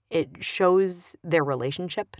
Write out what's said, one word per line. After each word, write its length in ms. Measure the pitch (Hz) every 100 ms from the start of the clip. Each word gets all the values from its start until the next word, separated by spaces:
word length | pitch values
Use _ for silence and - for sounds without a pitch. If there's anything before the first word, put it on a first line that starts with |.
| _
it 340 | 165 151 -
shows 720 | - - 185 185 190 175 - -
their 200 | - 160
relationship 720 | 143 135 127 143 180 - 208 -